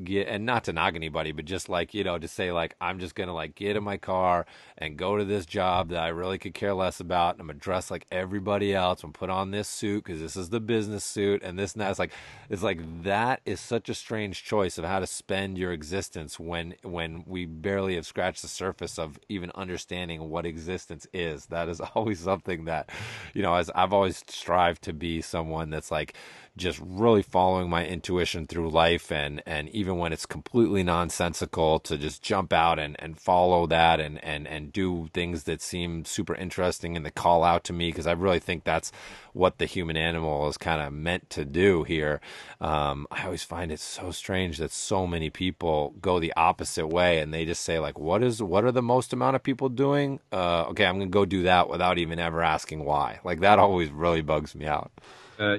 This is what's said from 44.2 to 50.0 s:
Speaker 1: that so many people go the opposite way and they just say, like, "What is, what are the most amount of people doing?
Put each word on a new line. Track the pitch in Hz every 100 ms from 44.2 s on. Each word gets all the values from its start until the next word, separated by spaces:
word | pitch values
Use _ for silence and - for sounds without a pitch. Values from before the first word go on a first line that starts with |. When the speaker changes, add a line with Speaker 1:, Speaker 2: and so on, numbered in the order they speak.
| - 95 92 76
Speaker 1:
that | 78
so | - - 98 90
many | 85 78
people | - 90 82 85 76 73 -
go | 90 90
the | 82 -
opposite | 82 95 - - 80
way | 85 90 82
and | 76
they | 80
just | 80 85
say, | - 82
like, | 76 -
"What | 76 98
is, | 123 113
what | 101 92
are | 120
the | 127
most | 120 123 123
amount | 127 127 131
of |
people | - 127 135
doing? | 120 139 143